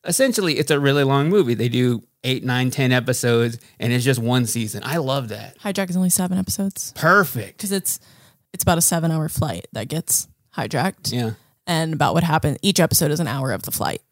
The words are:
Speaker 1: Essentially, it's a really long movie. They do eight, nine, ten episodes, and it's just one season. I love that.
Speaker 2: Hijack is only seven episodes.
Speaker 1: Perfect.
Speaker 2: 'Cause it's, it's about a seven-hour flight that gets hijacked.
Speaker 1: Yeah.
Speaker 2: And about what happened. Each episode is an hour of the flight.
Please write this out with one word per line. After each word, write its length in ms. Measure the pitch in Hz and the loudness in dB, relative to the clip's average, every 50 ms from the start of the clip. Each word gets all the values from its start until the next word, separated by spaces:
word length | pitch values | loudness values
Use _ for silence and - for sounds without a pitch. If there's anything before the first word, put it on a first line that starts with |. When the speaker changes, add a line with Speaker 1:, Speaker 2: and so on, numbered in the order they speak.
| _ | _
Speaker 1:
Essentially, 540 | - 170 - 262 262 233 - 190 170 147 117 | -4 0 2 2 2 2 0 0 0 0 0
it's 120 | 151 - | 0 2
a 80 | 156 143 | 2 2
really 240 | 143 139 139 143 139 | 4 4 4 4 4
long 240 | 135 139 139 143 160 | 4 2 2 2 4
movie. 240 | 196 208 180 120 120 | 4 4 4 2 2
They 140 | 107 117 120 | 0 0 0
do 340 | 117 123 127 123 120 110 - _ _ _ - | 2 2 2 2 2 0 -4 _ _ _ -2
eight, 200 | 131 131 123 - | -2 -2 -2 0
nine, 260 | 127 123 127 127 127 | 0 0 2 0 0
ten 220 | 127 - 135 127 | 0 2 2 4
episodes, 680 | 127 127 117 127 123 - - 120 117 117 117 117 113 117 - - _ _ | 4 2 2 0 -2 0 2 2 2 2 2 0 -2 -8 -16 -20 _ _
and 120 | - 117 | -2 0
it's 120 | 120 127 117 | 0 2 2
just 160 | 139 131 120 | 2 2 2
one 260 | 113 117 123 127 123 | 2 2 2 2 2
season. 360 | 110 - 117 113 107 - 107 - | 0 -2 -4 -4 -6 -8 -8 -6
I 140 | 127 156 170 | -4 -4 -4
love 300 | 143 131 135 139 123 107 | -2 -2 -2 -4 -4 -6
that. 280 | 104 107 110 - - _ | -10 -12 -14 -16 -20 _
Speaker 2:
Hijack 300 | - 208 190 196 190 175 | -8 -6 -4 -4 -4 -2
is 60 | 175 | -2
only 140 | 185 185 180 | 0 0 2
seven 280 | - - 185 180 185 185 | 0 0 0 -2 -2 -2
episodes. 540 | 185 - - - 196 196 - - - - - | -2 -4 -4 -4 -4 -4 -4 -8 -12 -12 -10
Speaker 1:
Perfect. 640 | - - 165 180 202 190 135 - 120 101 92 - - | 0 2 4 6 6 4 2 -2 -8 -8 -8 -12 -10
Speaker 2:
'Cause 120 | - 196 | -6 -4
it's, 260 | 196 196 185 - - - _ _ - _ _ _ _ _ _ _ | -4 -2 -2 -4 -6 -6 _ _ -20 _ _ _ _ _ _ _
it's 100 | - 190 | -10 -2
about 160 | - 196 175 165 | 2 2 4 4
a 40 | |
seven-hour 460 | 170 - 180 165 160 165 160 160 151 165 | 4 2 2 2 2 0 0 0 -2 -2
flight 380 | - - - 147 87 87 - - | -2 -2 -4 -4 -4 -8 -10 -8
that 160 | - 107 104 - | -8 -8 -6 -4
gets 400 | 147 160 - - - - - - _ _ _ _ _ | -6 -6 -2 -2 -2 -2 -2 -6 _ _ _ _ _
hijacked. 560 | - 113 107 - - 147 190 - _ - - | -6 -6 -2 -2 -2 -2 -2 -4 _ -8 -6
Speaker 1:
Yeah. 200 | - 123 120 110 107 - _ _ _ _ _ | -4 -2 -4 -4 -6 -8 _ _ _ _ _
Speaker 2:
And 280 | - 170 160 165 160 160 | -4 -2 -2 -2 -2 0
about 200 | 151 151 - 85 | 0 0 2 2
what 100 | 165 175 | 2 2
happened. 340 | 165 151 160 - 151 139 - | 2 0 2 2 0 -2 0
Each 160 | - 202 190 - | 0 0 4 4
episode 300 | 170 - - - 170 147 | 2 4 2 2 2 2
is 60 | 147 - | 0 0
an 80 | 170 120 | -2 -2
hour 240 | 123 139 - 131 | -4 -4 -4 -4
of 100 | 104 95 | -4 -6
the 80 | - - | -6 -8
flight. 320 | - - - 69 - - _ _ | -6 -4 -4 -4 -4 -6 _ _